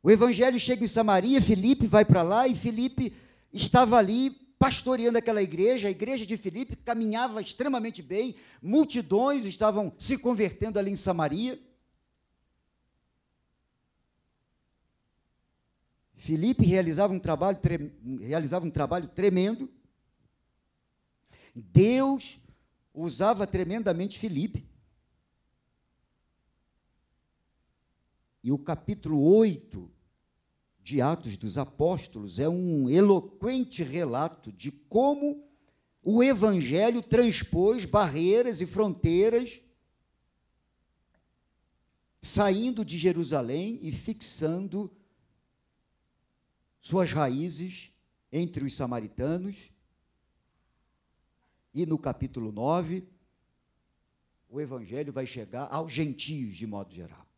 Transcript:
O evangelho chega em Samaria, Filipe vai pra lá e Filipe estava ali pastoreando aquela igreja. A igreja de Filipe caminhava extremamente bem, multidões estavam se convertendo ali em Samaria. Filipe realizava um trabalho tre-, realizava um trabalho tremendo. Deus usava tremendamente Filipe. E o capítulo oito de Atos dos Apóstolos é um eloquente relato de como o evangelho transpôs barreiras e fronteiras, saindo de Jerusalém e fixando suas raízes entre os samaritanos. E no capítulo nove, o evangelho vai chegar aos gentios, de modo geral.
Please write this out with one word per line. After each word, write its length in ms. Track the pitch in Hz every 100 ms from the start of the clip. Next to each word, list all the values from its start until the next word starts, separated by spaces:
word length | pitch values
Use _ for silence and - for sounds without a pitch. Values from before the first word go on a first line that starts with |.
| 156
O 40 |
evangelho 440 | 214 240 208 254 247
chega 240 | - 247
em 20 | 226
Samaria, 560 | 220 214 190 208 269
Filipe 460 | 190 208 208 269 220
vai 160 | 214
pra 180 | 214 180
lá 240 | 170 208 262
e 80 |
Filipe 640 | 247 240 220 254 262 233 - - _ _
estava 440 | 202 - 247 247 240
ali 340 | 196 226 262 - _ _
pastoreando 640 | 269 254 247 254 233 233
aquela 240 | 233 214
igreja. 460 | 190 160 202 254 202
A 20 |
igreja 340 | 190 220 262
de 120 | 208 220
Filipe 400 | 196 170 262 -
caminhava 680 | - 233 220 220 247 220
extremamente 600 | 196 - 269 262 226 196
bem, 340 | 143 190 254 - - _
multidões 840 | 165 262 302 247 160 196 262 285
estavam 480 | 202 180 214 208 190 -
se 180 | - 262
convertendo 600 | 240 233 202 - 214 208
ali 140 | 196
em 40 | 202
Samaria. 640 | - 175 151 156 240 254 _ _ _ _ _ _ _ _ _ _ _ _ _ _ _ _ _ _ _ _ _ _ _ _ _ _ _ _ _ _ _ _ _ _ _ _ _ _ _ _ _ _ _ _ _
Filipe 500 | _ - 156 202 262
realizava 480 | 170 185 170 156 202
um 60 | 185
trabalho 400 | 180 151 185 196
tre-, 340 | - 170 147 - 117 131
realizava 440 | 107 156 147 180
um 60 | 175
trabalho 380 | 151 139 175 160
tremendo. 600 | - 196 185 190 240 269 _ _ _ _ _ _ _ _ _ _ _ _ _ _ _ _ _ _
Deus 840 | - 101 90 202 254 269 277 - - _ _ _ _ _
usava 500 | - 165 120 196 220
tremendamente 760 | 196 185 175 214 202 170 196 -
Filipe. 500 | 220 151 196 - - _ _ _ _ _ _ _ _ _ _ _ _ _ _ _ _ _ _ _ _ _ _ _ _ _ _ _ _ _ _ _ _ _ _ _ _ _
E 120 | 117
o 60 | 139
capítulo 640 | 143 156 - 208 156 151
oito 680 | 147 208 226 156 - 101 87 _ _ _ _ _ _ _ _ _
de 220 | 95 139
Atos 360 | 127 170 120 98
dos 220 | 113 95
Apóstolos 800 | 131 - 156 180 - 110 104 87
é 100 | 147
um 400 | 175 180 156 127
eloquente 920 | 156 202 190 - - 214 262 247 -
relato 720 | 147 151 156 120 160 - -
de 180 | 95 -
como 720 | - _ 214 269 285 285 285 - _ _ _ _ _
o 220 | - 220
evangelho 800 | 254 240 214 190 127 156 220 240
transpôs 800 | - 233 240 180 - 165 190 247
barreiras 760 | 180 208 185 143 175 214 247 180
e 60 | 175
fronteiras, 960 | 190 214 - - 175 214 233 254 - _ _ _ _ _ _ _ _ _ _ _ _ _ _ _ _ _ _ _ _ _ _ _ _ _ _
saindo 600 | - - 202 190 240 226
de 120 | 180 165
Jerusalém 840 | 175 170 151 147 117 143 196 233
e 80 | 156
fixando 1000 | - - 214 - - 156 170 196 180 202 _ _ _ _ _ _ _ _ _ _ _ _ _ _ _ _ _ _ _
suas 300 | - 180 170
raízes 800 | 127 143 131 175 147 185 180 - _ _ _ _
entre 340 | 147 170 175
os 80 | 139
samaritanos. 1000 | - 131 120 107 - 131 170 185 202 - _ _ _ _ _ _ _ _ _ _ _ _ _ _ _ _ _ _ _ _
E 100 | 143
no 140 | 165 156
capítulo 540 | 143 120 131 - 110
nove, 560 | 104 127 170 160 185 185 _ _ _ _ _ _ _ _ _ _ _ _ _ _
o 120 | 127
evangelho 520 | 147 127 101 123 147
vai 140 | 131 131
chegar 400 | 127 107 123 139
aos 260 | 147 160
gentios, 600 | 131 151 131 - 151 120
de 100 | 87
modo 300 | 110 101 98
geral. 320 | 85 82 - _